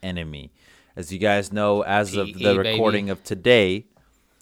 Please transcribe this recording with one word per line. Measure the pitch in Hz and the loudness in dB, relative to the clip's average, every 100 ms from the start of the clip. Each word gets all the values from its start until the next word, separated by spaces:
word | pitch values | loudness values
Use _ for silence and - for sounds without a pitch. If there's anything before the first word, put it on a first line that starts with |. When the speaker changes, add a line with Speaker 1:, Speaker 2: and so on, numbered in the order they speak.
Speaker 1:
Enemy. | 92 90 80 73 69 _ _ _ _ - | -10 -8 -10 -12 -18 _ _ _ _ -16
As | 80 | -12
you | 92 | -2
guys | 104 101 101 | 2 2 0
know, | 104 104 104 | -2 0 0
as | 98 104 101 101 | 0 0 0 -4
of | 98 | -6
the | |
Speaker 2:
P | 92 | -2
E, | |
baby. | 104 98 95 | 2 2 2
Speaker 1:
recording | 110 110 104 101 | 2 2 0 -2
of | 92 | -6
today, | - 95 120 120 95 98 - _ _ _ _ _ | -8 -2 4 6 4 0 -6 _ _ _ _ _